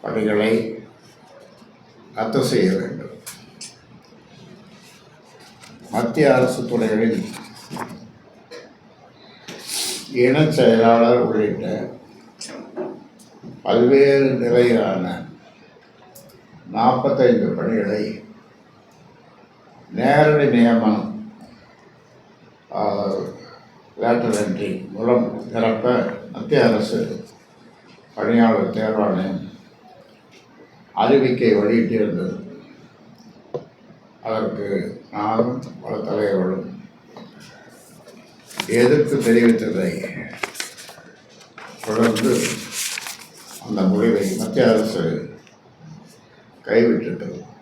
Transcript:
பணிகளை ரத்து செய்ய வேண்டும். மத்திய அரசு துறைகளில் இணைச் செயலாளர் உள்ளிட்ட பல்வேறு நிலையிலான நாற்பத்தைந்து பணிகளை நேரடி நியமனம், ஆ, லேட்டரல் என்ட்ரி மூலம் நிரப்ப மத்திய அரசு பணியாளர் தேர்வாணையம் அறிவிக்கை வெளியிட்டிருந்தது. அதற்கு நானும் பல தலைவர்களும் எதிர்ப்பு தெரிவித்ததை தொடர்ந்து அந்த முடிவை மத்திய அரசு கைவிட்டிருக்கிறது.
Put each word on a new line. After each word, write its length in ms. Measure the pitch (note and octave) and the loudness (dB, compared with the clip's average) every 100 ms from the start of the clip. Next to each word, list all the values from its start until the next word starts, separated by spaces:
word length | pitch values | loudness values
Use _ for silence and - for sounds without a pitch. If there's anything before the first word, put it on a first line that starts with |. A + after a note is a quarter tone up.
பணிகளை 800 | - A2 G#2+ G#2 A2 A2+ - - - - - - - - - - - _ - - - G#2 | -6 -2 0 0 2 0 -2 -10 -16 -20 -20 -20 -20 -20 -20 -20 -20 _ -20 -20 -16 -8
ரத்து 280 | A2+ C3+ | -4 -2
செய்ய 280 | A#2 A#2 F#2 | 0 2 2
வேண்டும். 440 | - - - - - - - - - - - _ - _ - _ - - - - - - - - - - - - - - - - | 0 -6 -10 -14 -16 -18 -20 -20 -20 -20 -20 _ -20 _ -20 _ -20 -20 -20 -20 -20 -20 -20 -20 -20 -20 -20 -20 -20 -20 -20 -10
மத்திய 460 | A2 A#2 D#3+ C#3+ B2+ | -6 -4 2 4 4
அரசு 300 | B2 - A#2+ | 2 -2 -4
துறைகளில் 600 | A#2 A2 G#2+ A2+ F#2+ - - - - - - - - - - - - - - - - - - - - - - - - - - - - - | -2 0 0 0 -2 -6 -12 -18 -20 -16 -14 -12 -14 -20 -20 -20 -20 -20 -20 -20 -20 -20 -20 -20 -20 -20 -20 -20 -18 -10 -8 -8 -8 -8
இணைச் 380 | B2 B2+ C#3 D#3 | 2 2 4 2
செயலாளர் 680 | C#3+ A#2 A2+ A#2 A#2 A#2 B2 | 4 6 6 6 6 6 4
உள்ளிட்ட 720 | G#2+ G#2+ G#2 - F#2 F2+ - - - - - _ - - - - - - - - - - - - | 2 0 0 -2 -6 -6 -8 -12 -20 -20 -20 _ -18 -16 -16 -12 -12 -12 -20 -20 -20 -20 -20 -12
பல்வேறு 680 | G2 A2 A#2+ C#3 C#3 C#3 C3+ | -2 2 4 6 6 6 4
நிலையிலான 920 | A#2 A#2+ A#2+ B2 A2+ G2+ F#2+ F2+ F2 - - - - - - _ _ - - - - _ - - | 2 2 4 4 4 2 -2 -4 -8 -12 -18 -20 -20 -20 -20 _ _ -20 -20 -20 -20 _ -20 -10
நாற்பத்தைந்து 760 | G#2+ A#2+ B2+ C#3 - B2 A2+ F#2+ | 0 2 2 0 4 4 4 2
பணிகளை 760 | - - A2+ G2 - - - - - - - _ _ _ _ - - - - - _ - - - | -2 -2 -2 -2 -2 -4 -8 -16 -20 -20 -20 _ _ _ _ -20 -20 -20 -20 -20 _ -20 -20 -12
நேரடி 680 | G#2+ C3 D3 D3+ D3+ C#3 A#2+ | -2 4 6 6 4 4 4
நியமனம், 720 | A#2 A2+ A2 G#2 - - - - - - - - - _ _ - _ _ - _ _ | 6 4 2 0 -2 -10 -14 -18 -20 -20 -20 -20 -20 _ _ -20 _ _ -20 _ _
ஆ, 80 | - G#2 G2+ G2 F#2+ - - - - - - - - | -4 -2 -2 -2 -4 -8 -12 -20 -20 -20 -20 -20 -4
லேட்டரல் 400 | A2+ A#2 A#2 G#2 | 0 0 0 -2
என்ட்ரி 480 | G#2 F#2 G#2 F#2 - | -2 -4 -4 -6 -10
மூலம் 560 | G#2 A#2 A#2+ - - - | -4 2 2 2 -6 -6
நிரப்ப 420 | A2+ A2+ A2 B2 B2 - - - | -2 0 0 0 0 -2 -6 -14
மத்திய 340 | - - D3 A#2 | -14 -2 2 2
அரசு 600 | G#2+ - A2+ - - - - _ _ - - - - _ - | 2 -2 -4 -4 -8 -14 -20 _ _ -20 -20 -20 -20 _ -6
பணியாளர் 600 | G2+ A#2 A2+ G#2+ F#2+ A2 | 0 4 4 4 0 -2
தேர்வாணையம் 640 | A2 G#2+ G2+ F2+ F#2 E2 - - - _ - - - _ _ - _ _ - _ - | -2 0 0 -2 -4 -6 -10 -18 -20 _ -20 -20 -20 _ _ -20 _ _ -20 _ -14
அறிவிக்கை 600 | F#2+ A#2 C#3 B2+ B2 A#2 G2+ | -2 4 4 4 2 4 4
வெளியிட்டிருந்தது. 800 | G#2 A2+ A2 A2+ G2 - F#2 - - - - - - - - - - - - - - _ - - _ _ | 4 2 2 0 0 -2 -6 -8 -12 -18 -20 -20 -20 -20 -20 -20 -20 -20 -14 -14 -14 _ -20 -20 _ _
அதற்கு 440 | A2 A2+ A2 G#2 G2+ G2 - - - | -6 -4 -4 -4 -4 -4 -4 -12 -12
நானும் 520 | G#2+ G#2+ A2 A#2+ C3 - - | -6 -2 0 0 -2 -10 -14
பல 160 | - G#2 | -10 -8
தலைவர்களும் 880 | - G#2 G#2 F#2+ F#2 F#2+ - - - - - - - - - - - - - - - - - - - - - | -4 -2 0 0 -2 -4 -8 -14 -20 -20 -20 -20 -20 -20 -20 -20 -20 -20 -20 -20 -20 -20 -20 -20 -20 -14 -2
எதிர்ப்பு 480 | A2+ B2 D3+ D3 C#3 | 2 4 4 2 0
தெரிவித்ததை 760 | A#2 A#2 A#2 - - F#2 F#2 - - - - - - - - - - - - - - - - - - - - | 4 4 4 2 0 -2 -2 -4 -10 -12 -14 -12 -12 -10 -14 -14 -20 -20 -20 -20 -20 -20 -20 -20 -20 -14 -6
தொடர்ந்து 560 | A2 A#2 - - D2+ - - - - - - - - - - - - - | 0 0 2 0 0 -2 -6 -10 -10 -8 -10 -12 -16 -20 -20 -20 -18 -8
அந்த 160 | - | -2
முடிவை 540 | F#2+ G#2 A2+ G#2 G2 - | 0 2 2 2 0 -4
மத்திய 320 | - - A#2 | -4 2 4
அரசு 680 | A2 G#2+ - E2 D#2 - - - _ _ _ D#3+ - - - _ _ _ - - | 4 0 -2 -4 -4 -8 -18 -20 _ _ _ -20 -20 -20 -20 _ _ _ -18 0
கைவிட்டிருக்கிறது. 760 | A2+ A#2+ - - - - - - - | 2 4 2 -2 -8 -10 -12 -16 -20